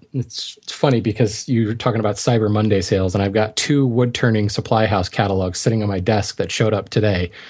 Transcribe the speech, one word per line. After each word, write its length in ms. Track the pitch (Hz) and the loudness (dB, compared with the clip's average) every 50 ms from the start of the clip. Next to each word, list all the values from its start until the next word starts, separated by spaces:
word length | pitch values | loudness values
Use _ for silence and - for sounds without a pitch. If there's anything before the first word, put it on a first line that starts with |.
| - _ - | -14 _ -8
it's, 460 | 131 117 - - - - - - - | -6 -6 -6 -10 -12 -12 -14 -14 -16
it's 120 | _ - - | _ -14 -4
funny 280 | - - 147 127 117 | 0 2 2 2 2
because 480 | - 110 104 - 120 - - - - - | 2 0 0 2 0 0 0 -4 -4 -2
you're 260 | 123 113 113 104 113 | 0 0 2 0 -2
talking 260 | 117 - 127 107 113 | -2 -2 -2 -2 0
about 160 | 107 104 104 | -2 -2 -2
Cyber 340 | - - 131 120 113 110 104 | -2 0 0 2 2 2 2
Monday 300 | 107 107 110 107 101 95 | 2 2 2 2 2 0
sales, 340 | 92 - 104 95 95 92 90 | 2 0 0 0 2 0 0
and 80 | 101 98 | 0 0
I've 120 | 98 98 | 2 2
got 200 | 107 107 - - | 0 0 0 -2
two 320 | - - - 147 143 139 | -4 -2 0 2 2 2
wood 280 | 123 113 123 123 120 120 | 2 2 2 0 0 0
turning 340 | - - 120 113 107 104 104 | 0 2 2 2 2 2 0
supply 380 | - - - - 117 110 110 | -2 -4 -2 0 2 2 2
house 220 | 107 107 95 90 - | 2 2 0 0 -2
catalogs 520 | - - 107 98 98 95 92 92 90 - | 0 0 0 0 0 0 -2 -2 -4 -2
sitting 200 | - 117 113 113 104 | -2 0 0 0 0
on 40 | 98 | 0
my 120 | 98 92 | -2 0
desk 360 | 92 117 110 104 - - - - | 0 2 0 0 0 -2 -4 -6
that 120 | 95 90 | -6 -6
showed 240 | - - 117 110 107 | -2 0 0 0 0
up 140 | 98 95 - | 0 -2 -2
today 420 | - 110 107 107 98 87 87 85 - - - | 0 0 2 2 2 0 -2 -4 -8 -14 -20